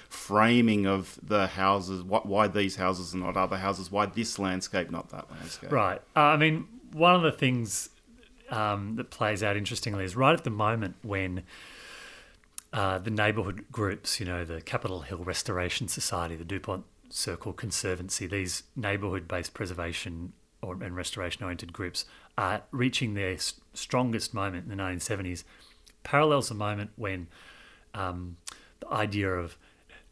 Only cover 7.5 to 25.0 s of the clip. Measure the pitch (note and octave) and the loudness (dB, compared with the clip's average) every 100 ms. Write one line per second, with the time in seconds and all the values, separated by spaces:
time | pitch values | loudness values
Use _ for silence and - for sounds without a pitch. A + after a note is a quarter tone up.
7.5 | B2 A2+ - - _ _ - - - - | 2 0 -4 -6 _ _ -20 -20 -20 -6
8.5 | A2+ G#2+ G2+ G2+ A2+ A#2+ - A2 G2+ G#2 | -2 0 0 -2 -6 -6 0 0 2 2
9.5 | G2+ G2+ A#2 - G2+ F#2+ F#2 C3+ E3 D3 | 0 0 -4 -2 -2 -2 4 4 4 0
10.5 | G#2+ G#2+ A2+ G2 - A2+ G2 F#2+ F2+ F#2 | 0 2 2 -2 -6 -4 -2 0 -4 -8
11.5 | - - - - - - - - - _ | -16 -18 -18 -18 -18 -18 -20 -20 -20 _
12.5 | - - A#2+ G2 F#2+ G#2+ G#2+ G#2+ G#2+ F#2+ | -16 -8 -2 0 0 -2 2 2 2 -2
13.5 | G2 - - G2+ G2 - - F#2 F2 E2 | -4 -8 -2 -2 -2 -2 -4 -2 -4 -4
14.5 | E2 - A#2+ G2+ F#2 D#2 F2+ F2 F#2 - | -8 -6 -4 -4 -6 -6 -6 -4 -4 -2
15.5 | F2+ F2+ - G2 - - F2+ E2+ E2 E2+ | 0 0 -2 -2 -2 -2 -2 -4 -6 -6
16.5 | G2 G2+ F#2+ - _ - - - F2 A2 | -6 -4 -6 -8 _ -10 -6 -4 -4 -8
17.5 | F2 G#2+ - G2+ F2+ F#2 - F#2+ G2+ F#2 | -8 -4 -2 -2 -2 -2 -4 -2 -2 -2
18.5 | - - - G#2 G2+ G2 F#2+ E2+ F2+ F2 | -4 -6 -4 -2 0 0 -4 -4 -4 -4
19.5 | - G2 F2+ E2+ E2+ G2+ E2+ F2 - _ | -6 -8 -6 -6 -6 -8 -8 -10 -14 _
20.5 | - F#2+ F#2 F#2 F2+ F2 - F2 - F#2 | -14 -10 -8 -8 -6 -6 -4 -6 -4 -6
21.5 | F2 F2 - F2+ - - - - - G2 | -6 -8 -8 -6 -6 -8 -12 -8 0 2
22.5 | G#2 - C3+ B2 B2+ A#2+ G2+ F#2+ F#2 - | 0 -2 0 0 2 -2 -2 -2 -2 -4
23.5 | - _ - - B2+ B2+ A2+ - G#2 G2 | -6 _ -12 -2 2 2 0 -2 -2 -4
24.5 | F2 F2 G2+ F#2+ F2+ | -4 -6 -4 -2 -2